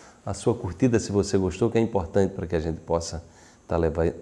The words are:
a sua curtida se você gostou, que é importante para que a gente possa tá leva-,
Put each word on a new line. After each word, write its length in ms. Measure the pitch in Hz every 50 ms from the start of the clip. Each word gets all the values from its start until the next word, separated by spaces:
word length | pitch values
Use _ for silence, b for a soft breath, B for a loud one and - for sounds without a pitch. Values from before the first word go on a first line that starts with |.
| B B B B -
a 100 | 107 98
sua 180 | - - 123
curtida 460 | 107 - - 92 85 - 135 123 117 104
se 140 | - -
você 260 | 101 101 90 - - 95
gostou, 320 | 92 92 - - 117 113
que 80 | - 113
é 20 |
importante 540 | 117 - - 95 85 - - 101 95 92 -
para 140 | - 90 85
que 80 | 87
a 40 | 80
gente 200 | 80 82 80 82
possa 420 | - - 82 82 - - - 85 b b b b b b b b _ -
tá 80 | 92
leva-, 380 | 85 82 80 73 82 82 85 - -